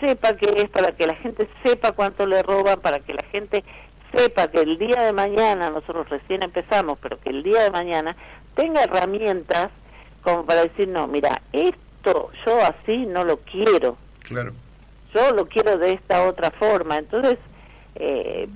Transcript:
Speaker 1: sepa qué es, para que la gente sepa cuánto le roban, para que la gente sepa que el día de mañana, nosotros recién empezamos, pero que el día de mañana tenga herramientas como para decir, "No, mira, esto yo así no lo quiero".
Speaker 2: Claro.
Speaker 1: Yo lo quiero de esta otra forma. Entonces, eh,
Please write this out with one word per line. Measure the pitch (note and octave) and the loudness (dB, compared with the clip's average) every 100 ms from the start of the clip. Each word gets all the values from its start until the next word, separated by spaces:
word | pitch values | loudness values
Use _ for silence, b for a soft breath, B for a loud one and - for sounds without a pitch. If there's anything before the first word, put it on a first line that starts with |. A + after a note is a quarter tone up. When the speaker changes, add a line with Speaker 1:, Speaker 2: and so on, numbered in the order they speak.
Speaker 1:
sepa | C#4+ B3+ A3+ G3+ | -2 0 0 0
qué | G#3 G#3 | 0 0
es, | G#3 | 0
para | - F3+ | 0 -2
que | - D#3+ | 0 -2
la | D#3+ | -2
gente | A#3 - G#3 - | -8 -6 -6 -2
sepa | B3+ A#3+ A3+ | 0 2 0
cuánto | G3+ G3 - G3 | 0 -4 -2 0
le | F#3+ | 2
roban, | F3+ G3 G3 F#3+ | 2 2 2 0
para | E3+ C#3+ | 0 -4
que | - | -6
la | D3 - | -12 -8
gente | G3+ G#3 G#3 - B B - - - | -10 -4 -6 -6 B B -20 -4 2
sepa | A#4+ D#4 E3 | 2 2 0
que | E3 | 2
el | D#3 E3 | 0 0
día | A3 B3 | 0 2
de | A3+ | 2
mañana, | G3+ G3 G3+ A3 F#3+ E3+ | 0 0 2 2 2 -2
nosotros | D#3 - E3+ D3 | -6 -8 -8 -6
recién | C#3+ - F#3+ | -8 -6 -6
empezamos, | F#3 F3+ E3+ G#3 E3 C#3 | -4 -6 -2 -2 -2 -6
pero | C3 - | -8 -10
que | - | -8
el | C3+ | -6
día | E3+ A3 | 0 2
de | G#3 | 2
mañana | F3+ F3 E3 D#3 - B B - | 0 -4 -4 -4 -8 B B -12
tenga | - E4 D#4 | -4 0 2
herramientas | A#3 F#3 F3+ G#3 A3 F#3 D#3+ F3 G3 - B B B - | 2 0 -2 -2 -2 -4 -2 -2 -2 -8 B B B -6
como | F3+ F3 D#3 | -2 0 2
para | E3+ | 2
decir, | E3 - F#3+ | 2 0 -2
"No, | F3 C3+ | -2 -4
mira, | C#3+ C#3 - - | 0 0 -2 -4
esto | C#4 F4+ - - - G3+ E3 - - A#3 | 0 0 -2 -12 -6 0 0 -2 -6 0
yo | A#3 | 2
así | F3+ - - A#3 A#3 | 2 0 -4 -4 -2
no | F3+ | -2
lo | F3 D3 | 0 -2
quiero". | - F#3+ G#3+ F#3 C3 A#2+ - - | -4 -2 2 4 2 -4 -16 -20
Speaker 2:
Claro. | - A#2+ A#2+ - - - - - - | -12 -10 -10 -12 -20 -20 -20 -20 -4
Speaker 1:
Yo | G#3+ C4+ | 2 2
lo | A3 E3+ | 2 0
quiero | A3+ G#3+ F#3 | 2 4 4
de | F3+ | 2
esta | F#3+ - F3+ | 0 0 2
otra | F#3 F3+ E3 | 2 0 -4
forma. | - G#3+ G3+ D#3+ D3+ | 0 2 2 0 -4
Entonces, | D3+ A3+ C4 B3 - B B B B - | -2 0 0 0 -4 B B B B -8
eh, | D3+ C3 - F2 G3+ | -4 -4 -4 -8 -10